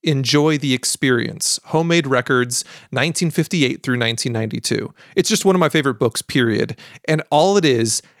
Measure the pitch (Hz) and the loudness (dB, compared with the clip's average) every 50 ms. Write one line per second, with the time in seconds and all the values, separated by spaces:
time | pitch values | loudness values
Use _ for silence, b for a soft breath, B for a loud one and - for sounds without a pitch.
0 | - 170 147 135 131 120 - 147 147 160 156 143 151 139 127 123 - - - - | 0 0 0 0 0 2 2 2 4 2 2 0 0 0 -2 0 -2 -4 -4 0
1 | 147 135 123 117 117 110 - - - - - - _ - - 160 170 170 170 170 | 0 2 2 2 0 -4 -6 -6 -4 -4 -4 -6 _ -2 -2 0 0 2 0 0
2 | 147 135 131 123 120 - 139 123 123 123 123 - - B B B B B - 127 | 2 2 0 0 0 2 0 0 0 0 -4 -8 -8 B B B B B -2 -2
3 | 135 165 156 - 180 160 - - 156 - - 170 139 123 - - - 135 123 123 | -2 -2 -2 -2 -2 0 0 -2 -2 -2 0 0 0 0 -2 -4 -4 -4 -2 0
4 | 117 113 113 117 - 127 117 110 110 110 - - - - 117 104 104 - - B | 0 -2 -2 -4 -4 -4 -4 -2 -4 -4 -6 -6 -4 -2 -4 -4 -4 -8 -14 B
5 | B B B - 175 - 220 - - 196 190 185 165 147 - 160 135 139 127 - | B B B -2 0 0 0 2 2 2 2 4 2 2 2 2 0 0 0 0
6 | 127 113 - - - - - 135 123 117 107 107 110 - - B B B B B | -2 -2 -2 -4 -10 -2 0 0 2 2 2 0 -2 -4 -6 B B B B B
7 | B - 156 160 - _ 151 147 165 190 202 202 170 147 127 113 117 110 - - | B -2 -2 -2 -2 _ 2 4 4 4 4 4 4 4 2 2 0 0 -2 -6
8 | b b b b | b b b b